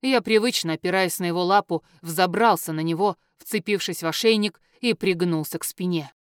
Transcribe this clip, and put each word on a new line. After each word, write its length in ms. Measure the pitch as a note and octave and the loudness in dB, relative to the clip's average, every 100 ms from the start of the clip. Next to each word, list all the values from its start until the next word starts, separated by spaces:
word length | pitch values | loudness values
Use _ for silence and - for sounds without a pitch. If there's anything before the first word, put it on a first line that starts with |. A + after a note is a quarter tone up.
Я, 200 | C4 B3+ | 2 0
привычно 520 | G3+ A3 A#3 - E3 | 4 2 2 -2 -4
опираясь 460 | D#3+ F3 F#3+ F#3 - | -4 0 0 0 -2
на 60 | F3 | -4
его 180 | E3+ | -2
лапу, 400 | F3+ G3+ G3+ E3 _ _ | 2 2 2 -6 _ _
взобрался 720 | E3 D#3+ F3+ F3 A3+ F3+ - | -10 0 0 4 4 2 -2
на 80 | D#3 | -4
него — 360 | D#3+ E3 G3+ F3+ _ _ | -2 0 0 -2 _ _
вцепившись 680 | - G#3+ F#3+ G3 - - | -6 -6 -2 -2 -2 -4
в 40 | E3 | -4
ошейник, 540 | D#3+ A3+ A3 G#3 - _ _ | 0 2 2 0 -6 _ _
и 120 | B3 | -2
пригнулся 640 | G#3+ G3 F3 F3 D#3+ D3+ E3 | 0 0 0 0 0 -4 -8
к 60 | |
спине. 500 | - - F3+ E3+ C#3+ _ | -10 -6 -2 -2 -6 _